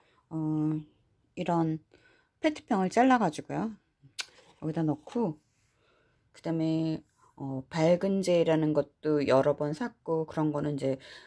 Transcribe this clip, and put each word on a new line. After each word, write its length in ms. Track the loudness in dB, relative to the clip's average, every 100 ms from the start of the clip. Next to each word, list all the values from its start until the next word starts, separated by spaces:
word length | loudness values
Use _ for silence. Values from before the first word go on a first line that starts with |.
| _ _ _
어, 500 | -6 -2 0 0 -2 -8 _ _ _ _
이런 460 | -8 -2 0 0 -2 -8 -20 _ _ _ _
페트병을 500 | -4 -4 -4 -2 0
잘라가지고요. 800 | 4 4 4 2 -2 -8 -6 -6 -10 _ _ -18 -12 -12 _ _ _
여기다 220 | -6 -2
넣고, 560 | -2 -2 -4 -4 -4 -4 _ _ _ _ _ _ _ _ _
그 100 | -14
다음에, 640 | -6 -2 0 0 0 -4 -8 _ _ -12
어, 280 | -8 -8 -6
밝은제라는 1040 | 0 4 4 2 0 2 2 4 2 2
것도 540 | 0 -2 _ -2 0 4
여러 280 | 4 4 0
번 180 | -4
샀고, 520 | -4 -8 -8 -4 -4 -4
그런 240 | -2 -2
거는 240 | -2 -4 -2
이제 220 | -2 -4 -8 -20